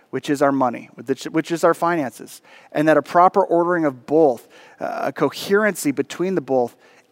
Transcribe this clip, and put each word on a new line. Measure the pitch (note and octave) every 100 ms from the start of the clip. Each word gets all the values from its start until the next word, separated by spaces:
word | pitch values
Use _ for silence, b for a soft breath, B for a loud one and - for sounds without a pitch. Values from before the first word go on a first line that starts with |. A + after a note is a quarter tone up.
| b
which | C3+ -
is | C#3+
our | C#3+
money, | C#3 B2+ A#2+ - -
which, | A#2+ C3 D#3
which | D#3+ D#3
is | E3+ F3
our |
finances. | E3 E3+ F3 C3 - - - _ b b
And | - D#3
that | D3
a |
proper | - F3 F3+ G3+
ordering | F#3 E3+ F3 F3
of | D#3 B2+ A#2+
both, | D3 D#3+ A#2 - b b b
uh, | - -
a | -
coherency | - D3 - - G3+ G#3+ F#3 D3
between | C3 C3+ - F3+ F#3
the |
both | C3 C3 A#2+ - b b b